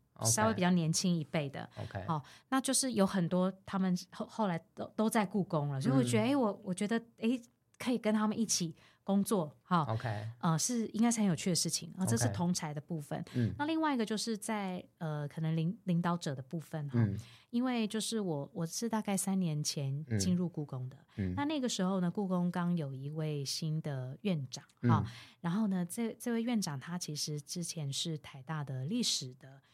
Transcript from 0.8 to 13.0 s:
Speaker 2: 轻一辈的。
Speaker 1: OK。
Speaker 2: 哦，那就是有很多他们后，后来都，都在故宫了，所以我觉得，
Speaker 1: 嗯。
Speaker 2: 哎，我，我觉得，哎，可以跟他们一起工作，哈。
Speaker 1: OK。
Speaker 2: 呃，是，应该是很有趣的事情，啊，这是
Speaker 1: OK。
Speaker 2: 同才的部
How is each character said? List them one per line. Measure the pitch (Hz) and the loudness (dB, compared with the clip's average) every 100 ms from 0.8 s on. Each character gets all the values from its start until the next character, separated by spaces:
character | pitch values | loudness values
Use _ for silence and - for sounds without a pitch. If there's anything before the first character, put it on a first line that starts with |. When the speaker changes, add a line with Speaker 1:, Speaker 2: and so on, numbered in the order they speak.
| 160 | 4
Speaker 2:
轻 | 165 190 170 | 2 2 0
一 | 151 | 0
辈 | 170 143 | -2 -2
的。 | 139 - - | -6 -10 -10
Speaker 1:
OK。 | 104 98 92 | -8 -6 -4
Speaker 2:
哦， | 156 - - - | -4 -4 -16 -2
那 | 262 | -2
就 | 254 254 | 2 0
是 | 269 | 2
有 | 226 190 | 4 4
很 | 196 170 | 4 2
多 | 180 185 190 - | 2 2 0 -6
他 | 196 | 0
们 | 185 180 - | 2 0 -2
后， | - 214 | -10 -8
后 | - 208 | -2 0
来 | 170 - - | 0 -6 -12
都， | - - | -8 0
都 | 220 | 2
在 | 220 190 | 2 2
故 | 208 | 0
宫 | 175 160 143 | 0 0 0
了， | 139 | 0
所 | 135 | 2
以 | 135 | 4
我 | 240 | 4
觉 | 233 | 4
得， | 226 | 4
Speaker 1:
嗯。 | |
Speaker 2:
哎， | 285 | 4
我， | 233 202 - | 2 0 -6
我 | 180 | -4
觉 | 208 | 0
得， | 233 233 - | -2 -4 -4
哎， | 226 254 - _ _ - | -2 -2 -4 _ _ -8
可 | - | -2
以 | 240 | 0
跟 | 214 | 2
他 | 214 214 | 2 2
们 | 214 | 2
一 | 214 | 0
起 | - 165 - - _ | 0 0 -4 -18 _
工 | - 196 196 | 0 2 4
作， | 208 151 - | 2 0 -6
哈。 | - 175 131 | 0 2 2
Speaker 1:
OK。 | 113 123 104 107 - | 0 -2 -4 -6 -2
Speaker 2:
呃， | - 160 | 2 2
是， | - 240 220 | 2 0 -2
应 | 214 | 2
该 | 233 | 2
是 | 233 | 4
很 | 202 | 2
有 | 165 | 2
趣 | - | 2
的 | 165 | 0
事 | 170 | 0
情， | - 175 185 | -2 -6 -4
啊， | 185 | 0
这 | 117 | 2
是 | 110 | 2
Speaker 1:
OK。 | 101 | 2
Speaker 2:
同 | 175 180 | 0 0
才 | 160 | -2
的 | 147 | -8
部 | - 165 | -6 -6